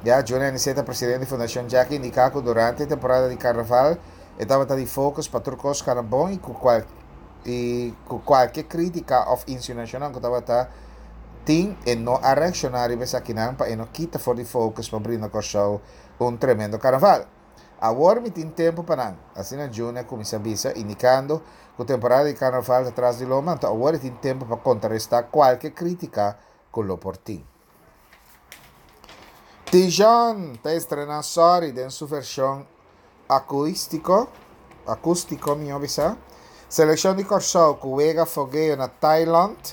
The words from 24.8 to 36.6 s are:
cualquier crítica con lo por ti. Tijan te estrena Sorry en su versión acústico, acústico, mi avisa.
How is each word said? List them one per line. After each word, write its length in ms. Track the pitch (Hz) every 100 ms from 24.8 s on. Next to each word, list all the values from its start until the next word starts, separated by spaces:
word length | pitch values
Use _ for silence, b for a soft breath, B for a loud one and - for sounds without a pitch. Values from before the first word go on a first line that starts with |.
| 107 110 - 120 120
cualquier 440 | 151 135 127 156
crítica 640 | - 175 175 - - 101 104 b b b
con 160 | - 101
lo 140 | 90
por 160 | 95 92
ti. 260 | - 92 67 _ _ _ _ _ _ _ _ _ _ - - _ _ _ - - B B B B -
Tijan 880 | 180 185 160 214 233 233 214 165 131
te 140 | 151 165
estrena 460 | - 147 147 151
Sorry 460 | 147 170 170 180 160 123
en 100 | 131
su 160 | - 147
versión 600 | 147 131 - 135 139 139 _ _ b b _ _
acústico, 1000 | 135 - 139 151 185 - 156 - 185 254 - - - - - -
acústico, 720 | 110 160 170 - 139 - 147
mi 140 | 147
avisa. 480 | 143 143 - 156 233 - B B B